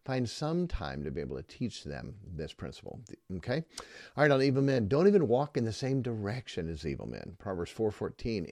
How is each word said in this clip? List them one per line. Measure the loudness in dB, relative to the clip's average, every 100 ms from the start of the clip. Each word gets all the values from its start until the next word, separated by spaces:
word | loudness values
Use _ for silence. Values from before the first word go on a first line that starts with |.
| -4
Find | 0 0
some | -2 -2 0 0
time | -2 -2 -4
to | -4
be | -4
able | -4 -6
to |
teach | -8 -6 -6 -4
them | -8 -8 -8 -12 -10
this | -8 -8
principle. | -8 -10 -10 -14 -14 -14 -18 -10 -8
Okay? | -2 -4 -4 -12 -16 -18 -10 4
All |
right, | 6
on | 6
evil | 6 4
men. | 4 4 4
Don't | 6 8
even | 6 6
walk | 4 2 0
in | -2
the |
same | -2 0 0
direction | 0 -2 -2 -4 -6 -6 -4
as | -4 -4
evil | -4 -6
men. | -8 -10 -10
Proverbs | -6 -4 -4
four | 0 0
fourteen, | 0 -6 -4 -2 -2 -2